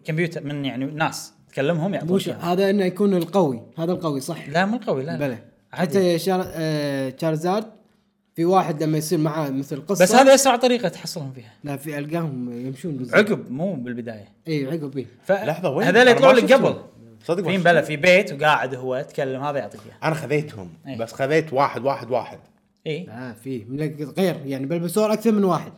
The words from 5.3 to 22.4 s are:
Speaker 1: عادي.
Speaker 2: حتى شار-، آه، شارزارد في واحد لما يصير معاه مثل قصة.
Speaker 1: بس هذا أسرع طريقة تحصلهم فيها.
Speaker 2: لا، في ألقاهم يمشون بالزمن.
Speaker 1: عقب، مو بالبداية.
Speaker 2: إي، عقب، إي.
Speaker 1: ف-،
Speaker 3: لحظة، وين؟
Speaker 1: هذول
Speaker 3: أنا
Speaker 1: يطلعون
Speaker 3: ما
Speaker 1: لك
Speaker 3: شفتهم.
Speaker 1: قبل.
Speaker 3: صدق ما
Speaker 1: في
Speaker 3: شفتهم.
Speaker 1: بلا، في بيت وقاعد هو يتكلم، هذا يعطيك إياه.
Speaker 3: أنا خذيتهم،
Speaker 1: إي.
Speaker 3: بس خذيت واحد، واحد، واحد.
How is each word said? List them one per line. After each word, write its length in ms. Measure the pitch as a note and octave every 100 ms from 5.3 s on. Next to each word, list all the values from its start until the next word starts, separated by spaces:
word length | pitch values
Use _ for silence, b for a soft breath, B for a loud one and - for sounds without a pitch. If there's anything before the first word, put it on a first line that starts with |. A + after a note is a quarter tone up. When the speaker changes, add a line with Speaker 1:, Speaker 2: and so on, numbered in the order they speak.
| A2 - _ _
Speaker 1:
عادي. 160 | C3+ F3
Speaker 2:
حتى 280 | G3 F3+ F3
شار-، 280 | F3+ F#3 -
آه، 600 | E3 D#3 D3+ C#3+ C#3 C3+ C3
شارزارد 440 | E3 D#3 F3 G#3 A3 - _ _ _ _ _ -
في 60 | E3+
واحد 380 | F#3+ D#3 D3+
لما 140 | D#3 D#3
يصير 200 | D3+ E3+
معاه 320 | D#3 D#3 C#3+
مثل 320 | C3+ C3+ C#3+
قصة. 220 | F3 F#3
Speaker 1:
بس 120 | F#3 A#3+
هذا 200 | C4+ C4+
أسرع 200 | C4+ A#3+
طريقة 340 | B3 A#3+ F3+
تحصلهم 440 | - - E3+ C3+
فيها. 200 | B2+ A2 _
Speaker 2:
لا، 140 | C#3+ C#3
في 200 | D#3 D3
ألقاهم 720 | C#3+ E3+ D#3+ B2+ B2 A#2+ C3
يمشون 300 | C3 F3 C3+
بالزمن. 220 | B2+ F3
Speaker 1:
عقب، 320 | G#3+ D3 A#2
مو 220 | C3 F#3+
بالبداية. 540 | D3 B2 A#2+ A#2 G#2+ G#2 _ E3
Speaker 2:
إي، 180 | D3+ C3+
عقب، 320 | E3 D3 C3+
إي. 80 | A#2 - -
Speaker 1:
ف-، 60 |
Speaker 3:
لحظة، 380 | G3 F#3+ E3 F3
وين؟ 180 | C#3+ G#3+
Speaker 1:
هذول 140 | G#3+
Speaker 3:
أنا 100 | B3+
Speaker 1:
يطلعون 240 | A#3 C4 B3+
Speaker 3:
ما 40 |
Speaker 1:
لك 100 | G#3
Speaker 3:
شفتهم. 160 | B3+ D#3+
Speaker 1:
قبل. 160 | B2 - - A2+ - -
Speaker 3:
صدق 180 | F3
ما 60 | E3+
Speaker 1:
في 80 | F#3+
Speaker 3:
شفتهم. 60 | E3+
Speaker 1:
بلا، 80 | D#3+
في 140 | D3+ D3+
بيت 380 | F3+ F#3 G#3
وقاعد 420 | C#3 D3+ C3 B2+ B2+
هو 200 | B2+ B2+
يتكلم، 460 | D#3 - C3+ C3
هذا 160 | D3 C#3
يعطيك 240 | G#2 G#2+ -
إياه. 220 | - D3+
Speaker 3:
أنا 80 | D#3
خذيتهم، 540 | C3 D3+ D3+ G#2 F2+ - C#3
Speaker 1:
إي. 80 | A#2
Speaker 3:
بس 180 | A2+
خذيت 400 | - C3+ D#3+ D#3
واحد، 320 | B2+ C3+ B2 C3
واحد، 260 | B2+ A#2+
واحد. 280 | A#2+ G2+ G#2